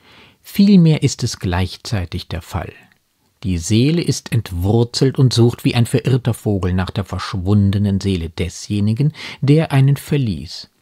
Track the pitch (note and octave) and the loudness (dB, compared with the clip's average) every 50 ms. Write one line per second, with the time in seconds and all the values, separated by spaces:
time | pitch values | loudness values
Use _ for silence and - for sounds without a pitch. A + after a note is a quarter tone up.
0 | _ _ - - - _ _ _ _ - - - G3+ G3+ G#3 F#3 E3 D#3+ D#3 C#3 | _ _ -20 -20 -20 _ _ _ _ -6 0 2 4 6 8 8 6 6 4 2
1 | - C#3 - - B2 A#2 - - - G2 E2+ F2 F#2+ F#2 - - - - - G2+ | 0 -2 -2 -2 -6 -6 -6 -6 -4 -2 -2 -2 -2 -4 -6 -10 -10 -6 -6 -6
2 | F2 - - F2+ - - - F2 - - - F#2 D2+ - - - - _ _ _ | -4 -6 -8 -10 -10 -8 -10 -10 -10 -8 -10 -10 -10 -10 -14 -20 -20 _ _ _
3 | _ _ _ _ _ _ _ _ - F#2 F2+ F2 E2 - A2 A2+ B2 D3 E3 F3 | _ _ _ _ _ _ _ _ -6 -4 -4 -4 -2 0 2 2 2 2 2 0
4 | - - A#2+ - - - - A2+ - - F2+ E2+ F2+ G2 G#2+ A#2 A#2+ A#2+ - - | 0 -2 -4 -4 -4 -4 -4 -4 -4 -4 -4 -2 0 2 2 2 2 0 0 0
5 | - C3+ - - C3+ B2 - A#2 A#2 A#2+ - - - C3+ - A#2+ A#2+ - - B2 | 0 0 2 2 2 2 4 4 2 2 2 0 -2 -2 0 0 0 0 0 -2
6 | - - A#2+ B2+ - B2+ G#2+ - - A2 G#2 F#2+ F2+ F2+ F2+ F#2 F2+ - - - | 0 0 0 0 0 -2 -4 -2 -2 -2 -2 0 0 0 0 -2 -2 -4 -4 -6
7 | F#2+ - - F#2 - - - G2 F2 F#2+ G#2 G#2 G2+ G2 G2 G2+ G#2 G2+ G2 F#2+ | -6 -6 -6 -10 -8 -8 -8 -4 0 2 2 4 4 4 2 2 0 0 0 0
8 | - G2 F#2+ F2 E2 E2 - - G2 E2 - - - - G#2 G#2 G2+ G#2+ A2 A2+ | 0 0 -2 -2 -4 -6 -6 -6 -6 -6 -6 -10 -8 -6 -2 0 0 0 0 0
9 | C#3 D#3 - - - - - - - C3 D3 D#3+ D#3+ - C#3+ C3+ C3+ C#3 C#3+ - | 0 -2 -2 -4 -12 -16 -10 -4 2 4 4 4 4 2 2 4 4 4 2 0
10 | - - D#3 C#3+ C3 A2 F2+ C#2+ C2 - - - - - _ _ | -2 -2 -2 -2 0 -2 -4 -6 -8 -12 -16 -18 -20 -20 _ _